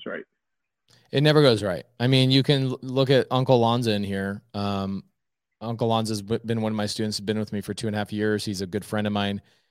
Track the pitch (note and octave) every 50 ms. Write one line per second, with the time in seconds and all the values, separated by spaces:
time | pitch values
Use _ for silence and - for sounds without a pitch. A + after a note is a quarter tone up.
0 | - - F2+ D2+ - _ _ _ _ _ _ _ _ _ _ _ _ _ _ _
1 | _ _ - C3+ D3 D3+ D3+ D3+ D3 C3 A2+ G2+ G#2 G2 F2 C#2 - _ _ -
2 | A#2+ B2+ C3+ C3 C3 C3 C3 C3+ C3 - D3 C3+ C3 B2+ B2+ - - C3 B2+ C3+
3 | C3+ B2 C#3+ B2+ - - B2+ B2+ C3 - C3 A#2+ A#2 A2+ A#2 B2 B2 A2+ G#2 G2+
4 | G2+ G2 G2 G2 G2 G2 G2+ G#2+ - _ - G2+ G2+ G2+ G2+ G2 G2 F#2+ G2 F#2+
5 | - _ _ _ _ _ _ _ _ _ _ - A2 A#2 A#2 A2+ A#2+ A2+ A2+ A2+
6 | A2 G#2+ A2 G#2 G2 G2+ A#2 A2+ - A2 A#2 A2+ A2 A2 A2 G#2+ G#2 G#2 - -
7 | A2 G#2+ G#2 - G2+ G2+ G#2+ G#2+ G#2+ - - G2+ - - G2+ - - A2 G#2 G#2+
8 | G#2 - G#2+ G#2 G#2+ G#2+ G#2+ G#2 - A2 G2+ F2+ G2 F2+ E2+ G#2 - - A2 G#2
9 | G#2 G#2 G#2 G2+ G2+ G2+ G2+ G2+ - _ _ _ _ _